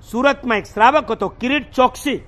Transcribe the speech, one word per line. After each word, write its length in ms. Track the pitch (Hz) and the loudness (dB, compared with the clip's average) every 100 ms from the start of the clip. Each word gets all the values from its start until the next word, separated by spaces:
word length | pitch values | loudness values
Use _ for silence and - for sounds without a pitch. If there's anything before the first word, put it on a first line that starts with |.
| - | -6
સુરતમાં 460 | 226 277 277 247 214 | 0 0 0 -2 -4
એક 60 | |
શ્રાવક 480 | - - 226 294 294 | -4 2 4 4 -2
હતો, 160 | 226 190 | -6 -6
કિરીટ 440 | - 247 294 233 | -6 -4 -4 -4
ચોકસી 520 | - 254 - 285 202 | 0 0 0 -6 -6